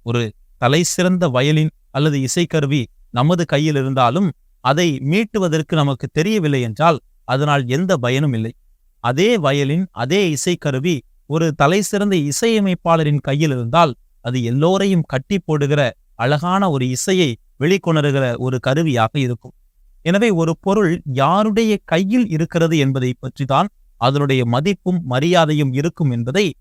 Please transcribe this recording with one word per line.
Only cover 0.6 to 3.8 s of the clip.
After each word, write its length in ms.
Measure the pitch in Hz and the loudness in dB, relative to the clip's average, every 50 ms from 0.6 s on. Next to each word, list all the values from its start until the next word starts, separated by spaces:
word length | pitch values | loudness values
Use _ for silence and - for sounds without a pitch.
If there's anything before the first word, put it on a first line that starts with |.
| 127 120 139 165 180 - - - 180 185 185 180 180 151 | 0 2 2 2 2 0 -2 0 0 0 2 0 0 0
வயலின் 420 | 123 123 135 147 156 151 156 156 _ _ _ _ | 0 0 2 2 2 2 0 -2 _ _ _ _
அல்லது 260 | - 135 147 156 143 139 | -4 0 0 0 0 -2
இசைக்கருவி 680 | 131 127 - 180 170 - - 160 147 139 143 143 113 - _ - - _ | -4 -2 -2 -2 -2 0 0 -2 0 0 -2 -2 -4 -6 _ -20 -20 _
நமது 360 | - 117 131 156 180 170 170 | -2 0 2 2 2 0 0
கையில் 300 | - - 143 151 156 147 | -2 0 0 0 0 0
இருந்தாலும் 560 | 139 | 0